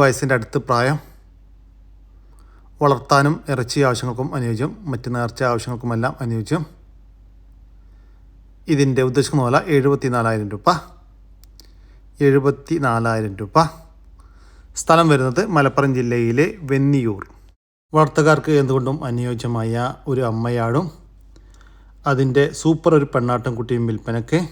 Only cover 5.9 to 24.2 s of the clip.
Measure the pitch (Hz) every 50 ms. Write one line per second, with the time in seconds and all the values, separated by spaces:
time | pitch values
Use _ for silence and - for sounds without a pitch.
5.9 | 117 110 117 135 143 - 131 117 117 113 104 - 151 175 147 - - - - -
6.9 | - - - - - - - - - - - - - - - - - - - -
7.9 | - - - - - - - - - - - - - - - - 156 139 139 135
8.9 | 127 131 127 131 123 143 131 - - 143 127 120 135 160 - 190 151 139 131 139
9.9 | 139 135 - 131 123 120 113 113 113 107 107 101 104 101 - 170 180 156 - -
10.9 | - - - - - - - - - - - - - - - - - - - -
11.9 | - - - - - - 143 139 135 143 131 143 135 - - - 165 170 139 127
12.9 | 117 113 117 117 113 110 107 104 95 98 107 98 - 156 165 156 - - - -
13.9 | - - - - - - - - - - - - - - - - - - - -
14.9 | 165 165 170 160 147 131 131 131 120 165 214 226 175 147 139 135 - 147 139 135
15.9 | 131 123 120 120 120 120 117 117 117 131 156 - - - 156 131 139 135 135 143
16.9 | 143 135 120 113 101 95 - - - - - - _ _ _ _ _ _ _ -
17.9 | - 156 156 147 - 160 147 156 151 127 117 156 151 143 135 123 135 135 123 131
18.9 | 135 160 - 127 117 120 123 123 123 110 120 117 120 113 113 113 113 120 120 131
19.9 | 135 - - 147 131 123 127 117 110 113 117 120 120 120 113 117 120 151 190 151
20.9 | - - - - - - - - - - - - - - - - - - - -
21.9 | - - - 147 139 131 135 131 127 139 143 151 151 - - 160 165 160 - 170
22.9 | 165 151 143 139 - 131 120 123 123 120 117 131 117 117 117 - 123 117 117 113
23.9 | 110 104 - - 113 117